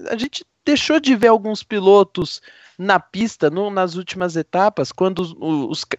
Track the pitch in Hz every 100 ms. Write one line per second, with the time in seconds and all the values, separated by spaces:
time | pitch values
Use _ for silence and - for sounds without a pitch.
0 | - 220 269 - - _ - 294 - 311
1 | 285 226 226 220 214 214 - 208 190 202
2 | 196 - 151 - - - - - 196 185
3 | - 190 220 - 151 175 208 196 180 175
4 | 175 190 180 160 - 180 208 - 135 -
5 | 190 185 170 - 160 151 127 156 -